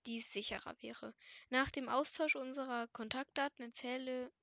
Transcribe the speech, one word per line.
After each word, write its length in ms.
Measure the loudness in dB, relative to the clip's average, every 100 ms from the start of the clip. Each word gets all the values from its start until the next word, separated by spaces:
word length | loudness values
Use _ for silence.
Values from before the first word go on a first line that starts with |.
| -6
dies 260 | -4 -2
sicherer 420 | -2 -2 -2 -4 -8
wäre. 340 | -10 -8 -10 -10 -16 -18 2
Nach 200 | 4 4
dem 180 | 2 4
Austausch 480 | 4 4 4 2 2
unserer 500 | 0 -2 0 0 -2
Kontaktdaten 760 | -4 -2 -2 0 2 0 0
erzähle 680 | -10 -6 -4 -2 -2 -2 -4 -10